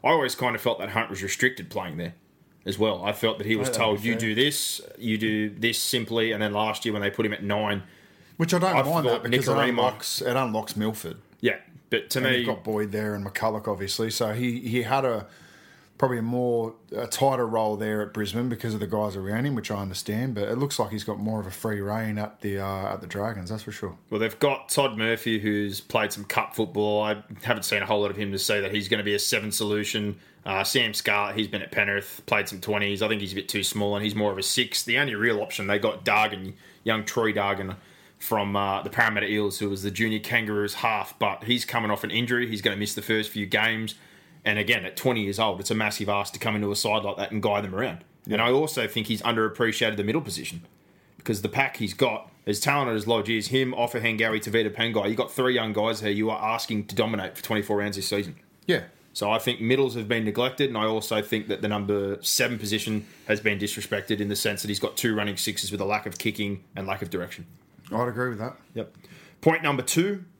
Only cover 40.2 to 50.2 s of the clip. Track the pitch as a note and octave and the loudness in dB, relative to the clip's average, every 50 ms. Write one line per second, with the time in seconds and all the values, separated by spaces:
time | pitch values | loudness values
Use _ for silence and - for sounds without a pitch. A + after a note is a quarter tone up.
40.2 | G#2+ - B2+ A#2 A2 G#2 G#2 G#2 G#2 G2+ - - - A#2 A2 G#2 F#2 - - - | -2 0 0 0 0 2 0 0 0 -2 -2 -2 0 0 0 0 -4 -6 -2 0
41.2 | A#2 G2+ G2 - A2 A2 B2 A#2+ - - - A#2+ A2 G#2 G#2 G2+ - A2+ F2+ A2+ | 0 0 0 -2 0 0 0 0 0 -2 -2 0 2 2 0 0 -2 -2 0 0
42.2 | B2 A#2 B2 A#2+ B2 A2+ A2+ G#2+ G#2+ A2+ G2+ G2+ G#2 G2+ - - G2+ - A2+ A2 | 0 2 0 0 0 0 -2 0 0 0 0 0 -2 -4 -4 -6 -2 0 0 0
43.2 | G#2+ G#2 - G#2+ G2+ F#2+ F#2+ G#2 A2 A2+ A2+ A2 A2 G#2+ - - - - - - | 0 -2 -4 -4 -2 0 2 2 2 2 0 0 -4 -6 -8 -10 -16 -20 -20 -20
44.2 | - - - - - G#2+ G#2 G#2+ G#2 A2 A#2+ G#2+ F2+ F#2 - - - C3 B2 A2+ | -20 -20 -20 -4 0 0 2 2 4 2 2 2 2 -6 -8 0 2 2 2 2
45.2 | G#2 G2 G2 G#2+ A2+ G#2+ F#2+ F2+ G2 - A2+ A2 A2 G#2 G#2 - G#2+ G2 G2+ G2+ | 0 0 2 2 2 2 2 -2 -2 0 0 2 2 0 0 -2 -2 0 0 0
46.2 | G2+ - - - - A2+ G#2+ G#2+ G#2 G2+ G2+ - - A2 G#2 A2 G2+ G2 F#2+ F#2+ | 0 -4 -6 -4 -2 0 0 0 0 0 0 0 0 2 2 2 0 -2 -4 -2
47.2 | G2+ - - G#2+ G2+ A2 G2+ G#2 G#2 F#2+ F#2 F#2+ B2 A#2+ - E3+ - _ _ _ | -4 -2 -2 0 2 4 2 2 0 -2 -2 -2 -2 -2 -4 -8 -14 _ _ _
48.2 | _ - G#2+ G#2 A2+ A#2+ B2+ C#3 D#3 D3+ - C3+ A#2 G#2 - A#2 G#2+ G#2+ A2+ G#2 | _ -2 2 2 4 4 4 4 2 0 -2 -2 -4 -2 -2 -2 -2 0 -2 0
49.2 | - A#2 A#2 A2+ A2 G#2+ G#2+ - A#2+ A2+ G#2+ - A#2+ A2 G#2+ G2+ G2+ G#2 A2+ E3 | 2 2 2 4 2 0 2 2 0 2 2 2 0 0 2 0 0 0 0 0